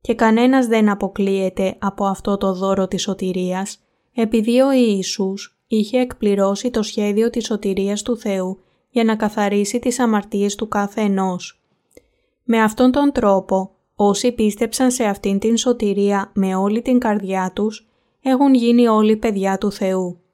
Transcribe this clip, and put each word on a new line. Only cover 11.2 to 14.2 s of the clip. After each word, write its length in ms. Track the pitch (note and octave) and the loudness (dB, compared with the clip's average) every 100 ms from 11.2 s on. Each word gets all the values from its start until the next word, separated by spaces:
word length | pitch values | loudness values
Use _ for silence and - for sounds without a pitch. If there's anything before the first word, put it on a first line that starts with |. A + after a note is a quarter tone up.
| F#3+ F3+ - _ _ _ _ - _ _ _ _ | -2 -4 -10 _ _ _ _ -20 _ _ _ _
Με 180 | - A3+ | -2 2
αυτόν 300 | A3 - B3+ | 2 4 2
τον 200 | C4 C#4+ | 4 2
τρόπο, 600 | C#4 G#3+ G3 F#3+ F#3+ F#3+ _ _ - | 2 2 0 0 -2 -2 _ _ 0
όσοι 360 | G3+ G3 | 0 2